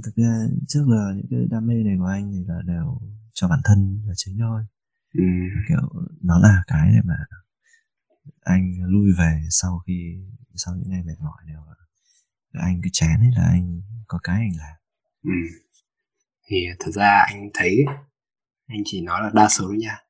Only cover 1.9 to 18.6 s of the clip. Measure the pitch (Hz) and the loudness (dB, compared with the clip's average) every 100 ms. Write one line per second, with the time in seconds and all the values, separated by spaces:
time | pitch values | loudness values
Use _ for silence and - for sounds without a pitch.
1.9 | 92 92 98 101 95 92 87 87 85 80 | 0 0 -4 -4 -6 -6 -6 -6 -4 -4
2.9 | - 101 - - - 180 151 - 101 98 | -6 -10 -18 -18 -4 0 2 4 4 4
3.9 | 104 104 87 95 101 113 110 110 _ _ | -2 -6 -8 -6 -4 -4 -4 -8 _ _
4.9 | _ _ - 92 90 90 - - 160 - | _ _ 0 0 0 -2 -4 0 0 -2
5.9 | - - - 90 85 104 95 - 78 85 | -6 -12 -4 2 6 8 6 2 2 4
6.9 | 110 87 - - - _ _ _ _ _ | 4 2 -4 -8 -16 _ _ _ _ _
7.9 | _ _ _ - _ - 92 92 90 90 | _ _ _ -20 _ 0 2 2 -2 2
8.9 | 101 101 90 82 78 78 - 90 87 90 | 4 6 6 4 2 -2 -2 -2 -4 -6
9.9 | 90 85 92 98 - _ - 90 90 95 | -6 -8 -12 -14 -20 _ -12 -8 -8 -6
10.9 | 92 85 78 76 - 78 78 76 - _ | -6 -8 -8 -10 -10 -18 -18 -20 -20 _
11.9 | _ _ _ _ _ _ - 87 90 90 | _ _ _ _ _ _ -6 -2 -2 -2
12.9 | - 80 82 123 117 85 87 90 85 101 | 0 2 4 4 4 4 2 0 -6 -10
13.9 | 117 - 85 - 98 110 82 76 76 _ | -14 -10 -8 -4 -2 -2 -6 -10 -20 _
14.9 | _ _ _ - 87 82 - _ _ _ | _ _ _ -6 -4 -6 -12 _ _ _
15.9 | _ _ _ _ _ - 95 90 92 85 | _ _ _ _ _ -6 -4 -4 -8 -8
16.9 | 98 101 101 - 101 101 - 90 110 143 | 2 4 6 4 -2 -8 -4 0 2 0
17.9 | - - _ _ _ _ _ | -4 -16 _ _ _ _ _